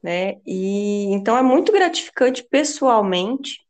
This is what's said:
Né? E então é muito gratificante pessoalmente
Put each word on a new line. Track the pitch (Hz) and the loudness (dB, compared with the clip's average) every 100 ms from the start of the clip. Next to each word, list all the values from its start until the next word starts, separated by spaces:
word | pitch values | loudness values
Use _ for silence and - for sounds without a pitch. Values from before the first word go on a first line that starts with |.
Né? | 170 175 190 196 - | -6 -4 -4 -6 -8
E | 185 190 202 208 208 202 | -6 -4 -2 -2 -2 -2
então | 196 202 | -2 0
é | 240 | 2
muito | 262 262 370 | 4 4 4
gratificante | 415 359 330 - - 254 262 - | 2 2 -2 -8 0 0 0 -2
pessoalmente | 269 285 - 269 226 202 180 190 269 - - _ | 0 0 0 2 2 2 0 -2 -4 -8 -14 _